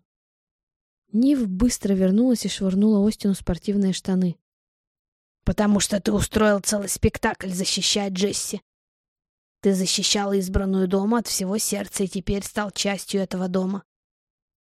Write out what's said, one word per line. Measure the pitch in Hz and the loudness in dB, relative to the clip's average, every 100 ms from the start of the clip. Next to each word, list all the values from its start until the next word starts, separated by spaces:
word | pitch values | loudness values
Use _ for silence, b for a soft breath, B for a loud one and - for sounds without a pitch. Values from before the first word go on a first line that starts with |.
| - _ _ _ _ _ _ _ _ _ _ | -10 _ _ _ _ _ _ _ _ _ _
Нив | 208 269 285 214 | 2 4 2 0
быстро | 185 247 - 202 | 0 0 0 0
вернулась | 190 185 202 254 233 | 2 4 4 2 0
и | 190 | -2
швырнула | - 190 190 214 208 208 | -4 -2 2 4 4 2
Остину | - 202 190 | 0 -2 -2
спортивные | - 175 - 202 190 | -2 -4 -2 0 0
штаны. | 180 - 185 180 - _ _ _ _ _ _ _ _ _ _ - | -2 -2 0 0 -4 _ _ _ _ _ _ _ _ _ _ -2
«Потому | 185 208 202 | 2 2 2
что | - 208 | 2 -2
ты | 220 | 0
устроил | 208 - 214 214 202 | 0 0 2 4 2
целый | - 208 196 | 0 -4 -4
спектакль, | - 220 - 226 - 190 | 2 2 2 -4 -4 -6
защищая | 180 185 - - 214 196 | -4 -2 -2 0 0 -2
Джесси. | 185 202 - - 214 - _ _ _ _ _ _ _ _ _ | -2 -2 -2 -6 -10 -14 _ _ _ _ _ _ _ _ _
Ты | 196 190 | 0 2
защищал | 185 - 185 214 202 | 0 0 0 0 0
избранную | 196 185 202 196 190 185 | 0 0 0 0 2 2
дома | 196 202 240 | 2 2 0
от | - | 0
всего | - 185 214 | -4 -2 -2
сердца | - 202 202 - | -2 -4 -6 -4
и | 190 | -4
теперь | 196 - 202 | -4 -4 -4
стал | - - 208 | -4 -6 -6
частью | - 202 196 - 196 | -4 -4 -4 -4 -4
этого | 185 185 185 | -2 -4 -2
дома. | 185 185 196 - _ _ _ _ _ _ _ _ | -2 -2 -4 -10 _ _ _ _ _ _ _ _